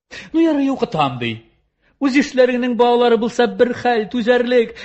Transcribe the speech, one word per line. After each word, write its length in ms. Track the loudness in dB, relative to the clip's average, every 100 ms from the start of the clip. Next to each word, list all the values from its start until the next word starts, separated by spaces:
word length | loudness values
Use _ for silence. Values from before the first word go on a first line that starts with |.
| _ -20 -4
Ну, 80 | 0
ярый, 280 | 2 2 0
укытам, 480 | -2 -2 -2 -2 -2
ди. 280 | -6 -8 -14 _ _ _ _ _
Үз 140 | 0 0
ишләреңнең 580 | 0 2 2 2 -2 0
балалары 400 | 2 2 2 2
булса 300 | 0 0 -2
бер 260 | 0 -2
хәл, 320 | 0 -2 -2 -2
түзәрлек. 640 | -2 0 0 2 0 0 -6